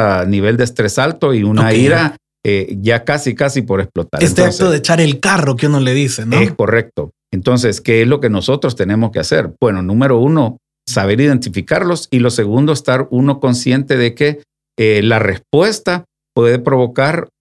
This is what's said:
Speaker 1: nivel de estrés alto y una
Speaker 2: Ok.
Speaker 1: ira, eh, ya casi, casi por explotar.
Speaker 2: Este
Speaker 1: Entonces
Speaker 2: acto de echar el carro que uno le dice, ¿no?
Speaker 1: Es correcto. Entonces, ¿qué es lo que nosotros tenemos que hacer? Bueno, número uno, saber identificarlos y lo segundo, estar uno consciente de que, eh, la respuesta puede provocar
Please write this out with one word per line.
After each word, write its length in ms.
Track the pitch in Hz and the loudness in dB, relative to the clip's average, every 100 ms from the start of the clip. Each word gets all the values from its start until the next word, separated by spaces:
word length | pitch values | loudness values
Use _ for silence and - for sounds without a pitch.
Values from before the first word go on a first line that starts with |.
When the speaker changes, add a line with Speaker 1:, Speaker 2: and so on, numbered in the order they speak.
| 107 95 92 | 0 0 0
Speaker 1:
nivel 300 | 101 104 117 | 0 0 0
de 60 | |
estrés 340 | 123 123 104 - | 0 -2 -4 -2
alto 340 | 143 165 143 120 | -4 -2 -2 0
y 80 | |
una 240 | 101 107 110 | 0 2 2
Speaker 2:
Ok. 60 | 110 | 2
Speaker 1:
ira, 420 | 135 165 156 - _ _ 110 | 2 2 0 -4 _ _ -2
eh, 300 | 98 92 101 | -2 -2 -4
ya 220 | 107 117 120 | 0 0 0
casi, 300 | 143 135 - | -2 -4 -2
casi 260 | 139 135 | -2 -2
por 180 | 101 98 | -2 -2
explotar. 440 | 92 87 85 76 | -2 -6 -6 -2
Speaker 2:
Este 180 | - 92 | 0 2
Speaker 1:
Entonces 200 | 180 - | 0 2
Speaker 2:
acto 100 | 185 | 0
de 60 | 147 | 0
echar 240 | - 165 | 0 2
el 180 | 156 135 | 2 0
carro 360 | 190 190 143 120 | -2 0 0 0
que 120 | 151 | 0
uno 120 | 143 | 0
le 140 | 127 | 0
dice, 320 | 135 139 - 113 | 0 -2 -4 -2
¿no? 120 | 147 | 0
Speaker 1:
Es 140 | - | 0
correcto. 580 | 147 101 113 - - 73 - _ | 0 0 0 -2 -6 -10 -14 _
Entonces, 500 | 92 107 123 120 95 | -4 0 2 0 -2
¿qué 200 | - 113 | 0 2
es 40 | 117 | 2
lo 120 | 143 | 2
que 100 | 123 | 0
nosotros 460 | 101 - 139 143 117 | -2 -2 -2 -2 -2
tenemos 360 | 101 107 113 | -2 0 -2
que 80 | - | -2
hacer? 320 | 78 78 82 - | -2 0 -2 -2
Bueno, 200 | 120 95 | -2 0
número 340 | 90 110 135 117 | 0 0 2 2
uno, 380 | 131 160 120 123 _ _ - | 2 2 0 -4 _ _ -6
saber 340 | 107 98 110 | -2 0 2
identificarlos 840 | 147 127 107 95 - 170 180 160 - | 2 2 -2 -8 -2 -2 0 -4 -2
y 80 | 127 | 0
lo 100 | 120 | 0
segundo, 420 | - 104 117 151 | 0 0 0 0
estar 340 | 143 - 127 135 | 0 0 -2 0
uno 280 | 127 139 135 | 0 0 0
consciente 580 | 131 123 131 131 135 131 | 0 0 0 0 0 0
de 160 | 120 120 | 0 0
que, 260 | 147 147 - _ _ - | -2 -2 -10 _ _ -2
eh, 220 | 110 107 | 2 2
la 160 | 110 113 | 2 2
respuesta 840 | 98 95 - 143 208 214 - 180 - _ _ - | 0 -2 -2 0 0 0 -4 -4 -6 _ _ 0
puede 240 | 117 123 | 2 2
provocar 720 | 123 131 123 123 143 165 - _ | 0 0 0 0 -2 -2 -6 _